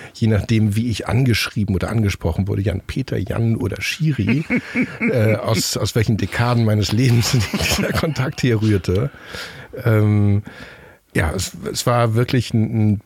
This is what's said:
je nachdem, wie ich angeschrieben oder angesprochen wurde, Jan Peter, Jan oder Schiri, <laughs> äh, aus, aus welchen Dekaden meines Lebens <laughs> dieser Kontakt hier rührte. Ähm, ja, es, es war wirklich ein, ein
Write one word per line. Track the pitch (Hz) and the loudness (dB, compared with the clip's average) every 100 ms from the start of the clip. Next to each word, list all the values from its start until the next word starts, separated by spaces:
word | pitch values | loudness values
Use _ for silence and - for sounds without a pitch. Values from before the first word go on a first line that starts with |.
| - | -14
je | - 110 | -2 2
nachdem, | 104 - 110 107 104 | 2 2 2 2 0
wie | 120 | -2
ich | 104 - | -2 -2
angeschrieben | 117 131 104 - 110 101 | 2 2 2 -2 -2 0
oder | 92 87 | 0 0
angesprochen | 113 104 - 85 82 98 | 0 0 0 -2 0 -2
wurde, | 101 | 0
Jan | 101 92 - | -2 -2 -4
Peter, | - 127 113 | -6 -4 -4
Jan | 95 101 117 113 | -2 0 0 0
oder | 101 98 | -2 -4
Schiri, | - - 156 127 101 143 - 247 - | -6 -2 0 0 0 0 0 -4 -2
<laughs> | 233 - - | -4 -4 -4
äh, | - 123 107 | -2 2 2
aus, | 107 - 101 - - | 0 0 -2 -2 -4
aus | 104 | -2
welchen | 120 104 107 | 0 0 0
Dekaden | 95 - 120 120 | -2 -2 0 2
meines | 110 107 101 | 2 2 0
Lebens | 107 131 117 104 | 2 4 4 2
<laughs> | 127 92 | 0 0
dieser | 196 - - - | -2 -2 0 -2
Kontakt | - 165 127 135 - | 0 -2 -2 -4 0
hier | 123 107 | 0 2
rührte. | 110 101 - 92 135 - - - - - - - | 2 2 2 0 0 -6 -16 -14 -14 -16 -16 -4
Ähm, | 117 107 107 104 101 101 - - - - - - _ | 2 4 4 4 4 2 -2 -12 -20 -20 -20 -20 _
ja, | - 82 | -2 -2
es, | 92 - - - | -2 -6 -8 -8
es | - 127 | -4 0
war | 120 117 113 | 2 2 2
wirklich | 117 127 - | 2 0 0
ein, | 117 107 113 107 | 0 0 2 2
ein | 104 | 2